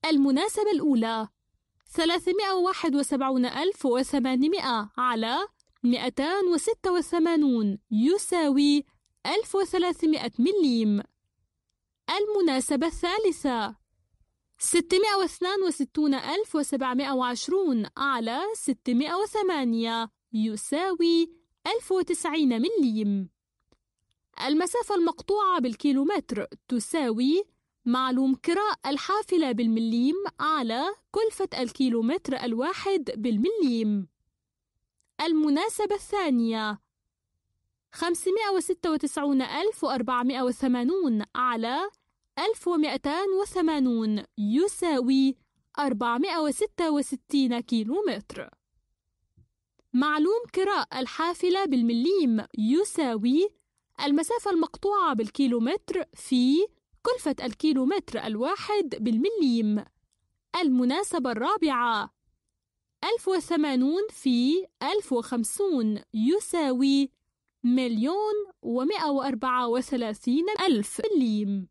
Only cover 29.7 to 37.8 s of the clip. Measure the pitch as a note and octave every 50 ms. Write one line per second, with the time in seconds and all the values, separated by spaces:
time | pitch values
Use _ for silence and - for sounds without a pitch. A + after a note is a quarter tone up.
29.7 | A3 A3+ A3+ A3+ A3 A#3 A#3+ C4+ D#4+ F#4+ G4+ F4 - _ C#4+ D4+ D#4 D4 B3 A3+
30.7 | A3 A#3+ D4 F#4 G#4 - _ _ - G4+ A4 A4 - - G4 F#4 - - B3+ A#3
31.7 | - - C4+ B3+ A#3 A#3 A3 A3+ D4+ G4 _ - C4+ - - B3 A3+ A3+ C4 D#4+
32.7 | G4 - - G4 G4 F#4 C4+ - - A3 G#3 B3 A3+ G3+ A#3 F4+ A4+ A4 F4 C4+
33.7 | A#3+ A3+ A3+ G#3+ G#3 G3+ F#3+ - _ _ _ _ _ _ _ _ _ _ _ _
34.7 | _ _ _ _ _ _ _ _ _ _ D4+ E4 E4 D#4 D4+ D4+ C#4+ D4+ F#4 A4+
35.7 | - - G#4+ G4 G4+ G4+ - - - G#4 F#4+ D#4 C4 A#3+ A#3 A3+ A3+ A3 A3 G#3+
36.7 | G#3 G#3 _ _ _ _ _ _ _ _ _ _ _ _ _ _ _ _ _ _
37.7 | _ _